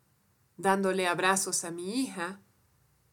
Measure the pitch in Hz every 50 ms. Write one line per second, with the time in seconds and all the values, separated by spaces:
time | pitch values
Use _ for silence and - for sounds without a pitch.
0 | _ _ _ _ _ _ _ _ _ _ _ - 175 196 196 196 190 185 185 190
1 | 185 175 175 170 180 190 190 190 - 190 180 - - 170 170 175 175 190 233 269
2 | 262 196 190 185 170 185 196 202 - _ _ _ _ _ _ _ _ _ _ _
3 | _ _